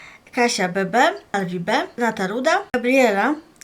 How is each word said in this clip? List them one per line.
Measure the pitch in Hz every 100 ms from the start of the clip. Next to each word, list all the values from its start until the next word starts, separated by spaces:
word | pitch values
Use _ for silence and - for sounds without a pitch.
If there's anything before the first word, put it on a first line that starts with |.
| - - -
Kasia | 254 240 226 180
B | 190
B, | 180 233 311 415 -
Alwi | 202 180 180
B, | 175 262 349 -
Renata | 233 220 185
Ruda, | 233 262 370 -
Gabriela | 247 240 262 240 196 240 302 - -